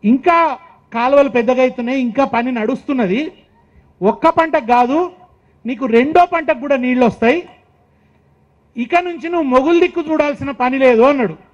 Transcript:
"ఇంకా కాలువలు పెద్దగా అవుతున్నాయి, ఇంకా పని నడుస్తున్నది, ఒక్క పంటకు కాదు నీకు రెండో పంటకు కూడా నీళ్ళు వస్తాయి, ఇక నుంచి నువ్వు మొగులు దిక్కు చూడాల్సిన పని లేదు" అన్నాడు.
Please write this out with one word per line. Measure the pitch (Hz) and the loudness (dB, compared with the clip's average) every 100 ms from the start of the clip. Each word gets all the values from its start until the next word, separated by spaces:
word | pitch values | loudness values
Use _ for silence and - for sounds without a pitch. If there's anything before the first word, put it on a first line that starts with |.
| 202 | 2
"ఇంకా | 262 349 339 330 262 - _ _ | 2 2 2 0 -2 -14 _ _
కాలువలు | 233 240 285 277 | -4 2 2 2
పెద్దగా | 240 226 254 | 0 0 0
అవుతున్నాయి, | 254 254 240 269 | 0 -2 -6 -4
ఇంకా | 247 220 269 | -4 -2 -2
పని | 233 240 | -2 -4
నడుస్తున్నది, | 247 220 254 - 262 202 214 311 - _ _ _ _ _ _ | -4 -6 -6 -6 -4 -2 -2 -4 -12 _ _ _ _ _ _
ఒక్క | 185 - 320 | -2 2 0
పంటకు | 330 320 311 233 | 2 0 -2 0
కాదు | 240 247 294 359 - - _ _ _ 226 | 2 2 0 -2 -8 -20 _ _ _ -10
నీకు | 247 254 | -6 0
రెండో | 226 269 339 349 | 2 4 2 2
పంటకు | 339 320 302 | 0 -4 -4
కూడా | 285 269 | -2 -2
నీళ్ళు | 247 254 240 | 0 0 0
వస్తాయి, | - 226 320 - - _ _ _ _ _ _ _ _ _ _ _ - | 0 0 0 -4 -20 _ _ _ _ _ _ _ _ _ _ _ -10
ఇక | 247 349 | -2 -2
నుంచి | 359 330 320 | -2 -8 -6
నువ్వు | 349 | -4
మొగులు | 285 254 269 339 | 0 2 2 2
దిక్కు | 349 339 | 2 -2
చూడాల్సిన | 311 311 294 285 277 | -4 -2 -2 -2 -8
పని | 277 254 269 | -4 -2 2
లేదు" | 262 226 | 2 4
అన్నాడు. | 254 285 208 156 _ | 4 2 -2 -6 _